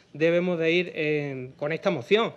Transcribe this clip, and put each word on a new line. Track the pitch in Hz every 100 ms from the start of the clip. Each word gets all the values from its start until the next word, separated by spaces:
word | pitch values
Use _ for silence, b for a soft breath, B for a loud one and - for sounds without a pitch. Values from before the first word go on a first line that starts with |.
| _
debemos | 147 165 170 180 170
de | 165
ir | 170 175 -
en, | 151 151 143 131 127 -
con | 147
esta | 160 196
moción. | 160 - 208 208